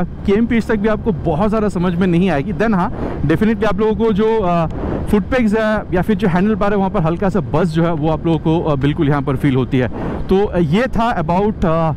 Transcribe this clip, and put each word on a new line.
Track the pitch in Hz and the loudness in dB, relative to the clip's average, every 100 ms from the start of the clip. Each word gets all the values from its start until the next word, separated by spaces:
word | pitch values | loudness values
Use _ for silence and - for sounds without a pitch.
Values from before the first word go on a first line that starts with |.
| 175 - 208 | -2 -4 0
केएमपीएच | 202 233 233 - | 2 2 0 0
तक | 214 | 0
भी | 214 | 0
आपको | 214 233 | 0 -2
बहुत | 151 - 151 214 | -2 -2 0 0
ज़्यादा | 220 208 | 0 0
समझ | 185 180 175 | 0 -2 0
में | 190 | 2
नहीं | 170 190 | 2 2
आएगी। | 147 196 | 0 -2
Then | 156 226 190 | -2 0 0
हाँ, | 202 - - - | 0 -4 -6 -2
definitely | 139 165 214 220 214 | 0 2 2 2 0
आप | 202 | 2
लोगों | 220 202 | 0 2
को | 226 | 0
जो, | 196 220 226 | 2 2 2
अ, | 180 170 156 - - - - | 2 0 0 -4 -4 -4 0
फुटपेग्स | 208 185 262 220 | 0 2 0 2
है | 220 220 214 - | 0 0 -2 -2
या | 180 | -2
फिर | 175 202 | 0 0
जो | 208 | 0
हैंडल | 175 208 208 | 2 0 0
बार | 202 | 0
है | 208 | 0
वहाँ | 190 | 0
पर | 196 | 0
हल्का | 160 170 196 | 0 0 0
सा | 180 | 0
बज़ | 123 147 170 | 0 0 0
जो | 160 | 0
है | 165 | 0
वो | 160 156 | 0 -2
आप | 156 165 | 0 0
लोगों | 156 | 0
को, | 160 160 | 0 0
अ, | 160 139 | 0 0
बिल्कुल | 143 151 143 | 0 0 0
यहाँ | 147 | 0
पर | 135 131 | 0 0
feel | 147 131 | 0 0
होती | 120 127 | 0 0
है। | 117 - - - - | 0 -4 -6 -6 0
तो, | 190 202 | 0 2
अ, | 175 | 0
ये | 160 185 262 | 2 2 0
था | - 233 208 | 0 0 0
about, | 160 175 208 - 185 | -2 0 0 0 0
अ, | 160 160 | 2 0